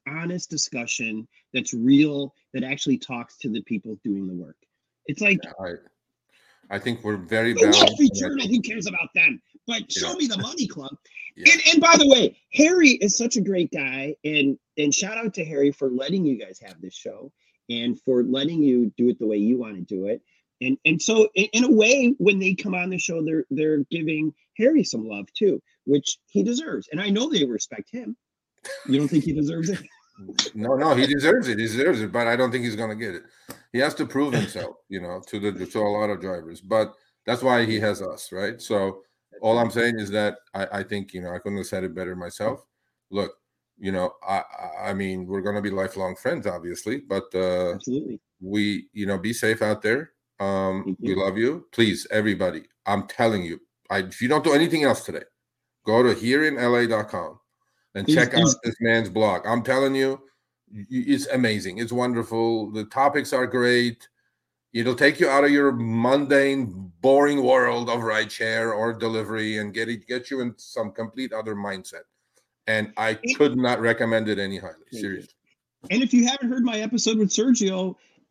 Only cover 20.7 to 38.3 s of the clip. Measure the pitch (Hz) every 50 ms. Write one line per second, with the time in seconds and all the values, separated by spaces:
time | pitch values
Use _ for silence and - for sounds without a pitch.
20.7 | 135 - _ 156 160 160 - - 220 220 214 - - 185 208 - - 226 247 262
21.7 | 240 214 208 226 262 277 254 240 277 - 175 202 202 190 190 190 190 - - 190
22.7 | 185 180 180 185 185 175 - - 170 165 156 156 160 160 135 - 139 143 151 156
23.7 | 156 147 135 - 165 165 160 160 160 151 156 156 147 _ _ _ _ - 220 262
24.7 | 320 294 196 - - 113 110 110 104 101 - - _ - 214 196 143 90 - _
25.7 | _ _ _ - 143 143 - - - - _ _ _ 202 190 226 240 254 330 294
26.7 | 170 110 - - 151 160 202 208 196 214 262 320 302 185 143 123 117 104 - -
27.7 | 113 107 - - - 247 240 208 240 - _ _ _ _ _ _ _ _ _ -
28.7 | - - - - 131 139 151 139 165 151 123 160 147 151 147 147 165 165 165 175
29.7 | 190 - - - _ _ _ _ _ - 196 - - - - - - 110 107 123
30.7 | 135 131 147 160 139 123 135 135 143 143 135 160 214 254 214 131 110 101 113 110
31.7 | 104 120 139 170 156 110 107 98 87 120 117 117 117 120 131 120 117 127 120 120
32.7 | 107 104 113 110 107 107 117 104 90 82 - - _ _ _ - - - _ _
33.7 | - 120 139 151 147 - 151 123 - 131 147 143 120 - 104 92 - 90 85 -
34.7 | - - _ _ 98 95 90 87 90 92 - - - 104 101 104 92 87 92 92
35.7 | - 113 107 104 104 104 107 104 101 90 87 95 90 87 80 80 85 - 95 92
36.7 | 110 110 107 95 - _ _ _ _ _ _ - 120 123 127 131 123 117 113 107
37.7 | 113 107 110 107 101 90 95 90 78 - - -